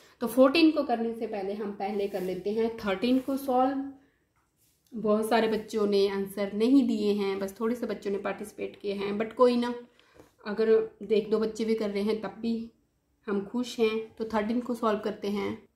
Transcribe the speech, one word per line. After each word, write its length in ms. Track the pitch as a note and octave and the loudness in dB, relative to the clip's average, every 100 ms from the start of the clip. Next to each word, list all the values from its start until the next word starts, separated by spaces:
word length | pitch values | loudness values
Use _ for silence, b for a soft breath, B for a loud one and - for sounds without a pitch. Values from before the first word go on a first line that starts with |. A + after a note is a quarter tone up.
| b b | b b
तो 60 | A#3 | -2
फ़ोर्टीन 440 | A#3+ C4 E4 D#4+ | 6 6 8 6
को 120 | D#4 | 4
करने 320 | C#4 A#3 A3+ | 0 -2 -2
से 120 | A3+ A3 | -4 -6
पहले 280 | G#3 G3 | -6 -6
हम 160 | G#3 G3+ | -6 -6
पहले 380 | G3+ G3+ G#3 G3+ | -6 -4 -2 -4
कर 140 | G3 | -4
लेते 280 | F#3 F3+ G3+ | -4 -4 -4
हैं 260 | A3 A3+ A3+ | -2 -2 -2
थर्टीन 420 | G#3 F#3+ A#3+ B3+ | -4 0 2 0
को 180 | B3+ C4+ | 0 -4
सॉल्व। 560 | - B3 C4 C#4 C#4 - b b b b _ _ _ _ _ | 0 2 2 0 -6 -12 b b b b _ _ _ _ _
बहुत 340 | A3+ G#3 G#3+ A3 | -4 2 2 4
सारे 200 | A#3 A3 | 2 2
बच्चों 380 | G#3+ - A3 G#3 | 0 -4 -2 2
ने 220 | G3+ G3+ | 4 2
आंसर 440 | G3 G3 - G3 | 0 -4 -4 -4
नहीं 340 | G3+ A3+ C#4 A#3 | 0 4 6 6
दिए 260 | A3 G#3 | 2 2
हैं, 260 | G3+ G3 G3 | 2 0 -2
बस 160 | F#3+ - | -6 -4
थोड़े 140 | A3+ | -4
से 120 | A#3+ A3 | -2 -4
बच्चों 240 | G3 G#3 | -6 -4
ने 80 | G3 | -4
पार्टिसिपेट 600 | G3+ F#3+ G#3 - G3 - | -4 -6 -10 -10 -10 -8
किए 120 | G3+ | -6
हैं, 260 | G3 G3+ G3+ | -4 -4 -4
but 140 | A3+ | -4
कोई 240 | - B3 A#3+ | 4 4 6
ना, 180 | A#3+ A#3+ A#3+ b b b b _ G#3+ | 0 -4 -12 b b b b _ -8
अगर 500 | G3+ A3 A3 - - G#3 | 0 4 4 4 -6 0
एक 180 | G#3+ G#3+ | 0 2
दो 80 | G#3+ | 0
बच्चे 260 | G#3+ - | 0 -2
भी 100 | A3 | 0
कर 160 | A3 G#3 | 0 0
रहे 120 | G3+ | -2
हैं 180 | G3+ G#3+ | 0 -2
तब 140 | F#3+ - | -4 -6
भी 320 | A#3 A3+ A3+ - _ _ _ _ - | -4 -4 -6 -16 _ _ _ _ -4
हम 180 | G3+ | -4
खुश 340 | G3 A#3+ A#3+ - | -2 -4 -4 0
हैं। 360 | A3 A3 A3 | 0 0 -6
तो 100 | - | -8
थर्टीन 360 | A3 A3 G#3 A#3 | -4 -2 0 -2
को 140 | A#3+ | -2
सॉल्व 240 | A#3+ A3+ G#3 | -2 0 0
करते 300 | G#3+ G#3 G3+ | -2 -6 -4
हैं। 400 | G3+ G3 A3 - | -4 -4 -6 -12